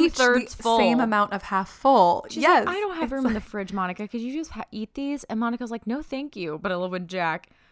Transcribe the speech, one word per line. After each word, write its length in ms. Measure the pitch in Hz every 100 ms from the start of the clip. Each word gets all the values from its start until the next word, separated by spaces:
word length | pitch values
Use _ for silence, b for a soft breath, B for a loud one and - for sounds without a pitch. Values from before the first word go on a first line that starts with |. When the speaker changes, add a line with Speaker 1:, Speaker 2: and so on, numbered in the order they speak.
| 330
Speaker 1:
two-thirds 440 | - 247 247 -
full. 220 | - 233 226
Speaker 2:
same 220 | 208 240
amount 320 | 226 214 202
of 120 | 196
half 260 | - 190 190
full. 560 | - 262 254 175 - -
Speaker 1:
She's 140 | -
Speaker 2:
Yes. 240 | 302 311 214
Speaker 1:
like, 100 | 370
"I 40 |
don't 140 | 415 330
have 80 |
Speaker 2:
It's 80 | 302
Speaker 1:
room 140 | 269 247
in 60 |
the 60 | 214
Speaker 2:
like 80 | -
Speaker 1:
fridge, 240 | 208 190
Monica. 340 | 196 180 180 208
Could 120 | 233
you 120 | 240
just 180 | 294 320
ha-, 140 | 214 -
eat 220 | 220 220
these?" 300 | - 277 285
And 140 | - 220
Monica's 300 | 233 240 240
like, 160 | 226 214
"No, 160 | 262
thank 340 | 311 269 285 214
you." 220 | 170 156
But 120 | 190
I 20 |
love 160 | 180 185
when 160 | 180 170
Jack, 440 | 185 165 160 - b b